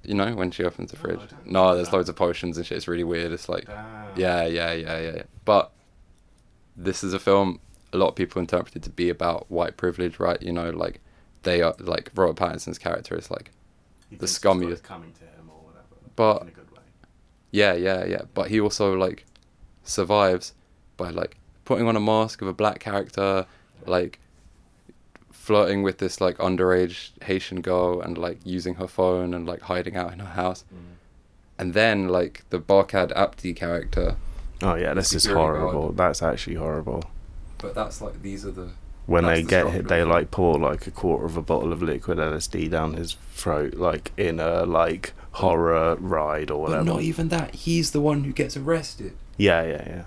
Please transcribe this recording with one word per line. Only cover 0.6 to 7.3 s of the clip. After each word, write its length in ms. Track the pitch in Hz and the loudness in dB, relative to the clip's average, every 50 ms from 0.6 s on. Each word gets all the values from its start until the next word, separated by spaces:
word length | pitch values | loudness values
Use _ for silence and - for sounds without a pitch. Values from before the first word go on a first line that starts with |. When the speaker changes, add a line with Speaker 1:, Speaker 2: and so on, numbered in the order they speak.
| 90 | -2
Speaker 1:
opens 280 | 87 - - 90 - | -2 -2 -4 -12 -12
the 60 | - | -12
Speaker 2:
No, 40 | - | -10
Speaker 1:
fridge. 180 | - - 87 85 | -8 -8 -8 -8
Speaker 2:
I 40 | - | -10
don't 180 | - - - - | -18 -20 -20 -10
Speaker 1:
No, 140 | - 92 95 | 0 4 6
Speaker 2:
remember 140 | 92 92 90 | 6 8 6
Speaker 1:
there's 140 | 90 87 85 | 4 2 2
Speaker 2:
that. 60 | - | 2
Speaker 1:
loads 140 | 92 90 87 | 2 2 0
of 60 | 82 | 0
potions 420 | - 95 87 85 - - 87 80 | 0 0 0 0 -2 -4 -6 -6
and 80 | 85 85 | -6 -6
shit. 120 | - - | -6 -6
It's 100 | 82 - | -6 -4
really 160 | - 87 87 87 | -4 -2 -2 -2
weird. 260 | 82 87 82 85 85 | -2 -2 -2 -2 -4
It's 160 | 82 87 - | -6 -8 -6
like, 180 | - 87 - - | -6 -6 -6 -6
Speaker 2:
Damn. 400 | - 104 107 107 113 110 107 107 101 95 | -10 -14 -14 -14 -16 -16 -16 -16 -10 -2
Speaker 1:
yeah, 300 | 92 92 90 87 87 85 | 0 2 2 2 2 2
yeah, 280 | 82 82 85 85 85 85 | 0 0 -2 -2 -2 -2
yeah, 260 | 82 80 80 82 80 | -4 -6 -6 -6 -6
yeah, 120 | 82 82 80 | -6 -6 -8
yeah. 60 | 82 - - - - - | -10 -12 -14 -20 -6 2
But 260 | - 104 98 - - _ _ _ _ _ _ - _ - _ _ _ _ _ _ _ _ _ _ _ _ | 4 6 6 4 2 _ _ _ _ _ _ -20 _ -20 _ _ _ _ _ _ _ _ _ _ _ _
this 280 | - 87 95 92 - - | -4 -4 -4 -4 -2 -4
is 100 | 95 92 | -4 -4
a 60 | 95 | 0
film 400 | - 98 | 4 4